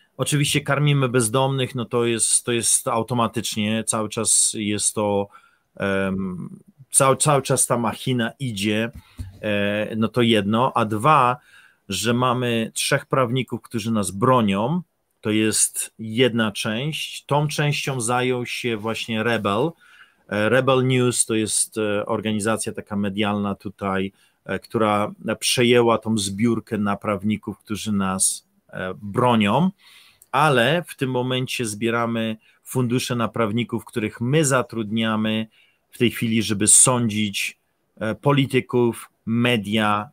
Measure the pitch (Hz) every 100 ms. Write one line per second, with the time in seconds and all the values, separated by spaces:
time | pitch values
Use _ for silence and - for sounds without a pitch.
0 | _ - 135 147 143 143 147 135 147 143
1 | 131 123 110 127 135 135 123 123 113 120
2 | 117 113 - - - 117 113 - 135 117
3 | 107 127 113 117 - - 107 110 107 113
4 | 104 - 104 - - 113 104 104 - -
5 | 104 101 101 - _ _ _ - 101 98
6 | 98 95 95 90 92 - - - - -
7 | 135 131 151 139 - 135 - 120 113 -
8 | - 123 113 - 131 98 104 107 117 -
9 | - - - - 107 104 101 104 107 110
10 | 110 - 117 110 98 113 135 120 110 107
11 | 135 151 123 127 _ - - _ - 92
12 | 110 120 127 123 120 117 110 - - 139
13 | - 135 123 131 - 113 - 117 107 110
14 | 92 98 123 127 107 98 120 175 - _
15 | _ _ 110 107 110 104 - - - -
16 | 110 110 127 113 110 - 117 110 147 151
17 | - - - 143 151 156 147 147 - 131
18 | 113 123 127 123 117 - 120 110 110 110
19 | - 110 113 110 101 101 160 - - -
20 | - _ - 104 107 127 127 131 127 127
21 | 123 117 - 110 104 - - 110 107 104
22 | - 110 104 107 104 107 - 104 - 101
23 | 101 98 104 104 101 98 101 - 101 95
24 | 95 - _ _ - 95 - 117 107 104
25 | 104 - 110 107 - - 120 123 117 110
26 | 113 113 98 98 120 113 - 107 104 101
27 | 107 98 107 101 - 98 - 101 110 101
28 | 95 95 - - - _ _ - 92 -
29 | 101 98 123 113 101 123 190 - - -
30 | - _ _ 131 151 127 120 170 165 -
31 | 131 123 127 127 127 - 113 104 110 117
32 | 117 113 113 110 _ _ - 131 123 123
33 | - 120 110 117 110 113 117 110 - 120
34 | 107 - 120 151 139 131 120 113 104 113
35 | 113 107 110 110 110 _ _ _ _ -
36 | 120 - 117 110 98 104 107 - 135 123
37 | 117 104 107 98 - - _ _ _ -
38 | 110 110 143 139 135 127 - 123 120 110
39 | - _ - 113 123 120 98 110 104 104
40 | 107